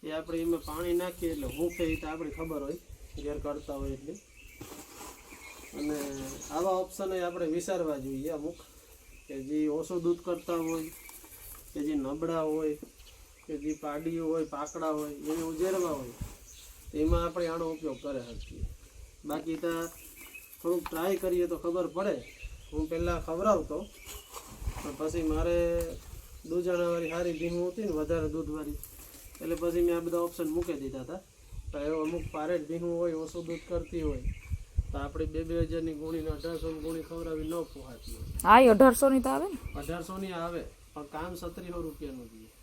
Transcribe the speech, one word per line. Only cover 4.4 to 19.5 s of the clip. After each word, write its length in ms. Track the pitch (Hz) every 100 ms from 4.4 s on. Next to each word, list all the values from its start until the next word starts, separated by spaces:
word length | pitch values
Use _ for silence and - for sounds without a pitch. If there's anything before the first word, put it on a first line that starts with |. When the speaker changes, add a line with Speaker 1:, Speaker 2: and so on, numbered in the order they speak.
| - - - - - - - - - - - - - 147
Speaker 1:
અને 180 | 147 151 143 139 135 135 -
આવા 220 | 151 185 185
ઓપ્શન 280 | 185 - 190 185
એ 40 |
આપણે 220 | 175 175 165 165
વિચારવા 420 | 170 185 160 143
જોઈએ 260 | 131 135 147 156
અમુક, 200 | 156 170 - - - - - - -
કે 80 | 135 135
જે 100 | 151 151 151
ઓછું 240 | 160 180
દૂધ 180 | 170 170 185
કરતા 340 | 170 - 170 160
હોય, 220 | 165 160 - - - - - - - -
કે 80 | 151 147
જે 80 | 151
નબળા 400 | 135 151 165 165 156
હોય, 240 | 156 156 147 - - - - - - -
કે 80 | 151
જે 80 | 147 151
પાડીઓ 420 | 151 147 165 165 160
હોય, 140 | 160 156
પાકડા 380 | 143 151 165 156 151
હોય, 160 | 147 143 147
એને 120 | 165 160
ઉજેરવા 420 | 160 185 185 175 143
હોય, 140 | 123 120 - - - - - - -
તો 40 | 151
એમાં 200 | 156 170
આપણે 240 | 170 170 170
આનો 200 | 165 165
ઉપયોગ 240 | 156 156 127
કરી 240 | 143 135 120 113
શકીએ. 240 | - - - - - - - - 147
બાકી 300 | 151 160